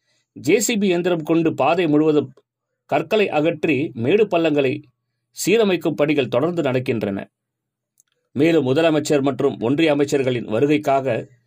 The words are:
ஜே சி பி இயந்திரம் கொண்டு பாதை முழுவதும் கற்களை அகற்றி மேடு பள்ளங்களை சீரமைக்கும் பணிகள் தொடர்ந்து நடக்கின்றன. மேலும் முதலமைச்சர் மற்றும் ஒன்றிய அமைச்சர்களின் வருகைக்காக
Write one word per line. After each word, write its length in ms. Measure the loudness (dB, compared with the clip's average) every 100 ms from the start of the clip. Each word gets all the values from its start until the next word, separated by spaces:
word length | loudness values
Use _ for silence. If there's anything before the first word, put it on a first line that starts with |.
| _ _ _ -6
ஜே 200 | 0 2
சி 140 | 2 0
பி 120 | 0
இயந்திரம் 360 | 0 0 -2
கொண்டு 260 | 0 0 0
பாதை 320 | 0 0 2 2
முழுவதும் 420 | 2 2 0 -2 -12 _ _ _ _ _
கற்களை 380 | -4 0 0 0
அகற்றி 460 | 0 -2 -2 -2 0 -2 -4
மேடு 280 | 0 2 2
பள்ளங்களை 460 | 0 0 0 0 -4 -12 _ _ _ _ -6
சீரமைக்கும் 600 | 0 2 2 0 -2 0
பணிகள் 340 | 0 0 0
தொடர்ந்து 300 | 0 0 -2
நடக்கின்றன. 580 | -2 -2 -2 -4 -4 -6 -10 _ _ _ _ _ _ _ _ _ _ 0
மேலும் 320 | 2 2 2
முதலமைச்சர் 560 | 2 2 0 0 0
மற்றும் 320 | 0 0 -2 0
ஒன்றிய 320 | -2 2 2
அமைச்சர்களின் 580 | 2 0 0 0 -4 -4
வருகைக்காக 640 | 0 2 0 0 -2 0 -4 -6 _